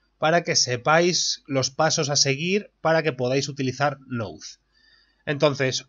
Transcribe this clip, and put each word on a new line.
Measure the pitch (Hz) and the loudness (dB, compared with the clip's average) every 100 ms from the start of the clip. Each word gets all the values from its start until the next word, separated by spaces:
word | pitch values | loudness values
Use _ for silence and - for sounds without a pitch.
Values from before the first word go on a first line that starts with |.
| _ - | _ -2
para | 156 170 | 2 2
que | 170 139 | 2 0
sepáis | - 123 151 165 180 165 - - - | 0 0 2 4 4 0 -2 -6 -4
los | 135 131 | -2 -2
pasos | - 156 165 143 | 0 0 0 0
a | 143 | 2
seguir | 139 135 175 202 - _ | 2 0 -2 -2 -4 _
para | 160 160 | 0 2
que | 156 | 0
podáis | 127 123 139 139 | -2 -2 -2 -4
utilizar | 135 131 127 143 - 131 | -4 -4 0 -2 -2 -10
Node. | 120 95 80 - - _ _ _ _ _ _ - | -8 -8 -10 -18 -20 _ _ _ _ _ _ -6
Entonces, | 147 156 135 131 - | 0 0 2 -2 -2